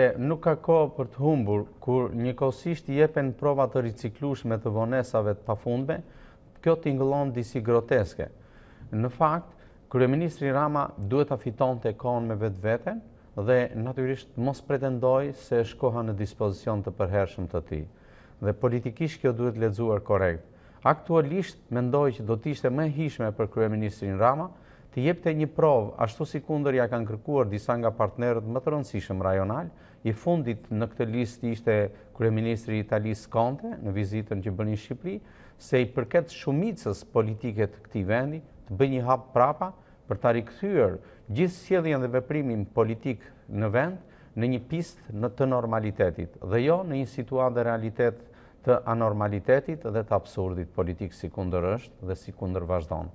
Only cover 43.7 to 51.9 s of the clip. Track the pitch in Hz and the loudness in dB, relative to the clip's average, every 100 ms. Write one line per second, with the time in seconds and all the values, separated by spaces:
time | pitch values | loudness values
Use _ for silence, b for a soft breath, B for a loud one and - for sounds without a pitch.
43.7 | 113 160 185 - b b - 120 123 127 | 2 0 -4 -14 b b -2 0 -2 -4
44.7 | 160 170 - - 104 117 117 131 123 117 | -6 -6 -12 -12 -4 -4 0 0 2 0
45.7 | 113 107 104 92 85 85 - 92 113 135 | 0 -2 2 0 0 -8 -10 -2 0 2
46.7 | 175 185 135 123 - 113 127 127 120 117 | 2 0 -4 -4 -6 -4 0 0 2 0
47.7 | 113 110 110 120 117 - b b b - | 0 -4 2 0 0 -14 b b b 2
48.7 | 123 - 113 110 104 104 101 98 135 143 | 2 2 2 2 2 0 0 2 2 2
49.7 | 160 113 107 107 101 - - 92 90 82 | -6 -4 -4 0 -2 0 -4 -4 -4 -6
50.7 | - 87 87 92 - 87 - 92 90 90 | -2 -2 -4 -8 -8 -10 -6 -2 0 0
51.7 | 113 - | -2 -6